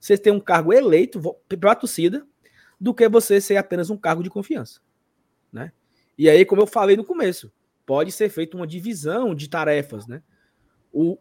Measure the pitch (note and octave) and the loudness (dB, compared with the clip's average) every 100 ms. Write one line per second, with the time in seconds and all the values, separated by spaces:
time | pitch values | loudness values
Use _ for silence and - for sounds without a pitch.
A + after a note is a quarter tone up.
0 | - G3 G#3 G3+ G3 E3+ D#3+ A#3+ A3+ D#3+ | 0 2 2 0 2 0 4 4 6 4
1 | B3 G3+ D#3 - - F#3+ G3 A#3 B3+ - | 2 -4 -10 -10 -12 -2 2 2 -2 -2
2 | E3+ C4+ - _ _ _ _ - G3+ A#3+ | -2 -4 -10 _ _ _ _ -8 -4 2
3 | A3+ A3+ - G3+ - G3 G3 F3 E3+ G#3 | 4 4 2 0 2 -2 -2 -4 -6 -4
4 | E3 E3 F3+ G3+ G3 D4+ A#2+ - _ _ | -4 -4 -4 -10 -8 -8 -10 -18 _ _
5 | _ _ _ _ _ - D#3 _ _ _ | _ _ _ _ _ -16 -16 _ _ _
6 | _ - D#3+ D#3+ F#3+ G3 G#3 A#3 G3 G3+ | _ 0 6 6 6 2 0 0 2 2
7 | G3+ E4+ G3+ F3 A2 _ _ _ - C#3 | 0 -4 -4 -4 -12 _ _ _ -6 -4
8 | E3 - G#3+ D#3+ D#3+ F3+ E3 E3+ G3+ G3 | -4 -4 -4 -4 -10 -10 -12 -10 -10 -10
9 | D3 G#3 B3 D3+ C#3+ E3+ D3+ D3 C#3+ G#2+ | -6 -4 -4 -6 -8 -4 -2 -2 -4 -12
10 | A2 C#3+ _ _ _ _ _ _ _ D3 | -16 -18 _ _ _ _ _ _ _ -4
11 | E3+ - | -2 -2